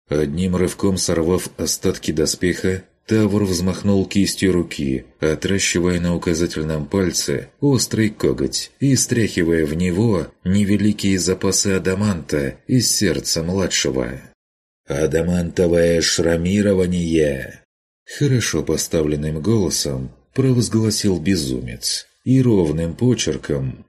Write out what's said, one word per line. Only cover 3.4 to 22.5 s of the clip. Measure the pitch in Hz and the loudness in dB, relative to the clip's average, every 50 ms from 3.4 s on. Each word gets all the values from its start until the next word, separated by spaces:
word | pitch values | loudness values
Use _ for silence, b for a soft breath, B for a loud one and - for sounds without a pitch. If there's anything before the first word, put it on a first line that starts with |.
| 101 | 0
взмахнул | 95 92 80 87 95 92 - - 101 101 98 92 | 0 0 0 -2 -2 -2 -2 0 2 2 2 2
кистью | - - 101 98 92 - - - 95 87 | 2 2 0 2 2 0 0 0 2 2
руки, | 87 82 - - - 73 69 65 64 - - _ - | 2 0 -2 -4 -4 -2 -2 -2 -4 -4 -8 _ -4
отращивая | - 78 78 76 - 87 95 98 - - - 90 85 90 90 87 | -2 0 0 0 -2 -2 0 0 0 0 0 0 0 2 0 0
на | 85 87 87 | 0 0 -2
указательном | 82 - 90 82 78 87 82 - 82 78 78 78 78 73 | 0 0 0 0 0 0 -2 -2 -4 -4 -4 -4 -4 -4
пальце | 71 - 98 95 85 80 - - - 71 64 - - _ - | -2 0 0 0 0 0 -2 -4 -2 -4 -4 -6 -10 _ -2
острый | - 143 139 117 - - - 104 110 101 | 0 2 2 2 0 -2 0 0 0 0
коготь | - - - 78 64 60 69 67 - - - - _ - | 0 0 0 0 0 0 -2 -4 -4 -6 -8 -8 _ -2
и | 127 139 135 | 2 2 2
стряхивая | 110 - - 123 120 107 95 - 92 87 82 85 82 80 | 2 2 0 0 0 0 0 0 0 0 2 2 2 2
в | 73 76 | 0 0
него | 82 90 92 87 90 113 120 104 87 76 - - _ - | 0 0 0 0 2 2 2 2 0 -2 -4 -10 _ -2
невеликие | 90 95 101 104 92 104 98 98 107 101 - - 98 95 92 | 0 2 2 2 2 2 2 2 2 0 0 0 0 0 0
запасы | 82 90 95 - - 98 92 - - 104 | 2 0 -2 0 0 0 0 0 0 0
адаманта | 95 92 - 92 92 95 104 107 98 82 69 - 87 76 71 65 65 - _ | 0 0 0 0 -2 0 0 0 -2 -2 -4 -4 -4 -2 -2 -4 -6 -10 _
из | - 127 127 113 - - | 0 2 2 2 2 0
сердца | - 107 90 78 67 67 - - 82 80 | 0 0 0 0 0 -2 -4 -4 -4 -2
младшего. | 85 92 98 92 78 - - - 73 64 65 62 58 65 65 - - _ _ _ _ _ _ _ _ _ _ _ | -2 -2 -2 -2 -2 -2 -2 -2 0 -2 -2 -4 -4 -6 -12 -16 -20 _ _ _ _ _ _ _ _ _ _ _
«Адамантовое | - 71 69 80 73 71 82 82 87 87 90 87 82 73 - 92 85 85 85 85 85 85 85 76 | -8 -4 -2 -2 0 0 0 0 0 0 -2 -2 -2 0 0 2 2 4 4 4 4 2 2 0
шрамирование!» | - - - 85 82 85 82 85 90 98 104 101 104 98 92 92 87 90 87 85 82 82 80 76 73 69 67 62 - - - _ _ _ _ _ _ _ _ _ - | 0 0 0 0 2 2 0 0 0 2 2 2 2 2 2 2 0 0 -2 -2 0 2 2 2 2 0 -4 -8 -12 -14 -20 _ _ _ _ _ _ _ _ _ -14
Хорошо | - - 143 139 131 120 104 - - 80 71 | -6 -2 0 2 2 2 0 0 -2 -2 -2
поставленным | - 80 76 - - - 85 78 76 76 73 73 78 76 78 73 | 0 -2 -2 -2 -2 0 0 0 0 0 -2 -2 -4 -4 -4 0
голосом | 98 117 110 95 78 69 - - 76 69 65 65 64 - _ _ _ - | 0 2 2 2 0 -2 -2 -4 -4 -4 -6 -6 -10 -12 _ _ _ -2
провозгласил | - 131 131 127 120 113 - - 113 110 110 104 - - 104 92 85 | 0 2 2 2 2 0 0 0 0 2 2 0 0 0 0 0 0
безумец | 76 90 98 85 73 65 65 62 62 60 60 60 - - - - - _ _ _ - | 2 0 0 0 0 -2 -4 -6 -6 -8 -12 -8 -6 -6 -6 -6 -8 _ _ _ -2
и | 120 127 131 | 2 4 4
ровным | 127 120 | 4 4